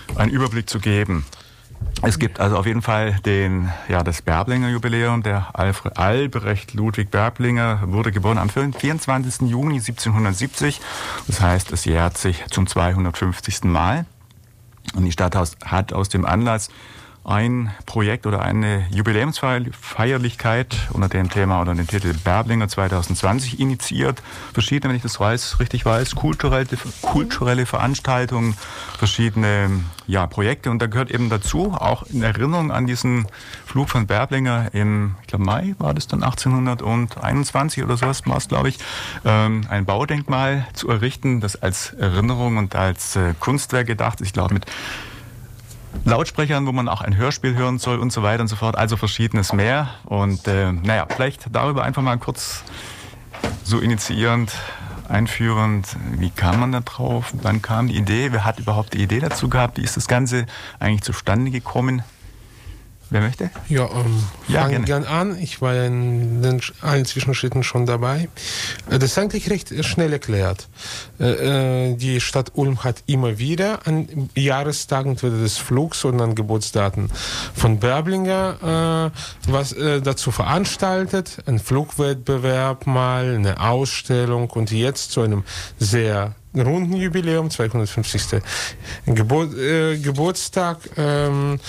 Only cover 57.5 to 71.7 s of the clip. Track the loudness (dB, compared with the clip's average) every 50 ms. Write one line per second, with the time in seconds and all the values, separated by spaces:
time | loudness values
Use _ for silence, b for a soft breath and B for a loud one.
57.5 | 0 0 0 0 0 2 2 2 2 2 2 2 2 2 2 2 0 2 0 0
58.5 | -2 -2 -2 0 0 0 -2 -2 0 0 0 2 2 0 0 -2 -2 -2 0 0
59.5 | 2 2 2 0 0 -2 -4 -2 -2 -4 0 2 2 2 2 2 0 0 -2 -2
60.5 | B B B B B B 0 0 2 0 0 -2 -4 -2 0 0 2 2 2 0
61.5 | -2 -4 -6 -4 -2 0 0 2 0 -2 -4 B B B B B B B B B
62.5 | B B B B B B B B -20 -20 -8 -2 0 0 0 0 -2 -4 -6 -6
63.5 | -6 -8 -4 -2 0 0 0 0 0 0 0 2 2 2 0 -2 -4 -8 -4 -2
64.5 | 0 2 2 2 2 0 0 0 0 0 0 0 0 0 0 0 -2 -4 -6 -8
65.5 | -4 -2 -2 0 0 2 0 0 0 0 0 0 0 0 0 0 0 2 2 2
66.5 | 2 0 -2 -6 -8 -4 -2 0 2 2 2 0 -2 -2 0 0 0 0 0 0
67.5 | 0 0 0 0 0 2 2 2 2 0 0 0 0 0 -2 -4 B B B B
68.5 | B B B B B B B -2 2 2 2 2 2 2 0 0 -2 -2 -2 -2
69.5 | -2 -2 -2 -6 -4 -4 -2 0 0 2 2 2 0 -2 -2 0 0 2 2 0
70.5 | 0 -4 -8 B B B B B B B B B B 0 2 2 2 2 2 2
71.5 | 2 2 2 2